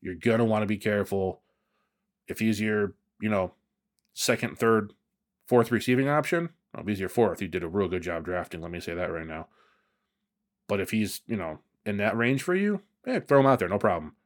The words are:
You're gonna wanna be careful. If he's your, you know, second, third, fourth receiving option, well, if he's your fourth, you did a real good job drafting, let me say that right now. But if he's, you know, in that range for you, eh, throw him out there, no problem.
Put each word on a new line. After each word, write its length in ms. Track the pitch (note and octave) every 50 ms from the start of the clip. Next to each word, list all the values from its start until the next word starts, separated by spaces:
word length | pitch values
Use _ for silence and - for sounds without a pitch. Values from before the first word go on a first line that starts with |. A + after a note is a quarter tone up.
You're 140 | - F#2 F#2
gonna 300 | E2+ - A#2 A2+ A2+ A#2
wanna 200 | A2+ A2 G#2+ G#2+
be 120 | G2 G#2+ G2+
careful. 640 | - G#2+ G#2 G#2 G2 - - G2 F#2+ F#2 F2+ _ _ _ _ _ _ _ _ _ _ _ _ _ _ _ _ _ _ _
If 120 | A2+ -
he's 200 | A2+ A2 A2 G2
your, 340 | G#2+ A2 G#2+ G#2+ G2+ G2 - _ _ _ _ _
you 80 | - G#2+
know, 240 | G#2+ G2 F#2 F2+ - _ _ _ _ _ _ _ _ _ _ _ _
second, 440 | - - - A#2+ A#2 - A2+ - -
third, 360 | B2 A2+ A2+ A2 G#2 G#2 - _ _ _ _ _ _ _ _ _ _
fourth 260 | - B2+ B2 A2+ A2+
receiving 380 | B2 A2 - - B2+ B2 C3+ C#3
option, 400 | D3 D3+ D3 - - E3+ E3+ E3+ _ _ _ _ _
well, 80 | -
if 80 | - -
he's 100 | G#2 F#2
your 100 | F#2+ F#2
fourth, 320 | - - A#2+ G#2 F2 -
you 60 | G2+ F2+
did 160 | D#2+ F2+ E2+
a 40 | E2
real 200 | E2 G2+ G2 F2+
good 160 | F2 F2+ E2
job 220 | F2+ F2 E2 E2
drafting, 360 | D#2 F2+ F2+ E2+ - - E2+
let 100 | D#2+ E2+
me 80 | E2+ E2+
say 140 | E2 - E2+
that 200 | E2+ F2+ E2+ E2+
right 120 | E2 E2
now. 220 | D#2+ D#2+ D#2+ E2 - _ _ _ _ _ _ _ _ _ _ _ _ _ _ _ _ _ _ _ _ _ _ _ _
But 140 | G2+ G2+
if 100 | F#2+ -
he's, 300 | - A2 G#2+ F#2+ - - _
you 120 | _ A#2 G#2
know, 220 | F2+ D#2+ D#2 D2 _ _ _ _ _
in 120 | G#2 G#2 G2+
that 200 | G2+ G#2+ G2 A2+
range 260 | A#2 A#2+ C3+ C3+ B2
for 100 | - F3+
you, 280 | F#3+ G3+ G#3 G#3 G3 - _ _ _ _
eh, 160 | - B3+ G#3
throw 180 | - - C#3+ C#3
him 60 | C3+
out 140 | C3+ C3+ B2
there, 100 | F#2+ F2
no 80 | F#2+ G2+
problem. 380 | - G#2+ F#2 E2+ D#2 D2+ - _ _